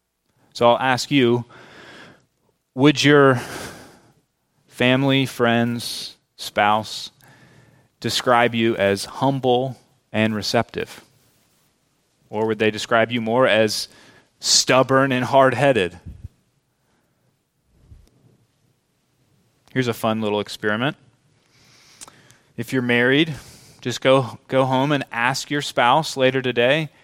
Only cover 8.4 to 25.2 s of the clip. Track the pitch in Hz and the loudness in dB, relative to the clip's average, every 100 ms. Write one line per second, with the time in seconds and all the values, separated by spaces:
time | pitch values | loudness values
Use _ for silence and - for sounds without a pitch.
8.4 | 120 117 113 85 98 101 - - 135 135 | 2 0 -2 0 0 -2 -6 -4 -4 -2
9.4 | 127 123 131 120 _ _ _ 110 110 107 | 0 -2 -2 -10 _ _ _ -2 -2 -4
10.4 | - 120 - 87 82 - _ _ _ _ | -2 -2 -2 -6 -12 -14 _ _ _ _
11.4 | _ _ _ _ _ _ _ _ _ 107 | _ _ _ _ _ _ _ _ _ -6
12.4 | 110 107 110 107 - 117 113 120 110 120 | -4 0 -2 -2 0 2 2 -2 -2 2
13.4 | 123 107 110 - - _ - _ _ _ | 4 4 2 -2 -10 _ -20 _ _ _
14.4 | - - - 131 127 135 135 127 127 139 | -2 0 2 2 2 2 0 -2 2 4
15.4 | 131 117 143 117 87 - - - - _ | 4 4 2 2 -2 -6 -20 -20 -20 _
16.4 | _ _ _ _ _ _ _ _ _ _ | _ _ _ _ _ _ _ _ _ _
17.4 | _ _ _ _ _ - _ _ _ _ | _ _ _ _ _ -20 _ _ _ _
18.4 | _ _ _ _ _ _ _ _ _ _ | _ _ _ _ _ _ _ _ _ _
19.4 | _ _ _ 131 123 110 113 110 107 104 | _ _ _ -4 -2 -2 -2 -2 -2 -4
20.4 | 101 - 107 107 135 - _ _ _ _ | -4 -6 -4 -2 -2 -6 _ _ _ _
21.4 | _ _ _ _ _ - - _ _ _ | _ _ _ _ _ -20 -20 _ _ _
22.4 | _ - 120 131 123 120 123 143 160 131 | _ -14 -6 -4 0 2 4 2 0 -6
23.4 | - - - _ 123 117 135 135 117 107 | -16 -20 -20 _ -10 -2 4 4 2 -8
24.4 | - 131 131 131 143 143 - 117 | -2 0 2 0 0 -2 -4 -2